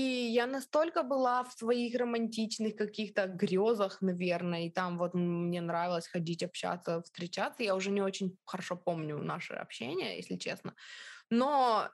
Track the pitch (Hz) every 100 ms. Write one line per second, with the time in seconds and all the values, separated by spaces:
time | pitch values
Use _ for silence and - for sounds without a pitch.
0 | 262 254 240 233 240 269 - 302 330 330
1 | 254 269 254 247 247 - 226 247 240 233
2 | 240 233 226 226 220 - 220 214 208 214
3 | 208 - 190 180 202 185 220 226 190 -
4 | 190 180 180 170 175 170 170 185 180 175
5 | 175 175 175 170 175 175 170 170 175 170
6 | - 180 160 170 180 - 180 180 175 170
7 | - - 175 190 254 - 214 190 196 202
8 | 196 190 190 - - 185 - 180 - 165
9 | 156 147 160 160 - - - - 233 359
10 | 233 180 180 185 175 170 - - - -
11 | - - - 233 269 285 247 214 120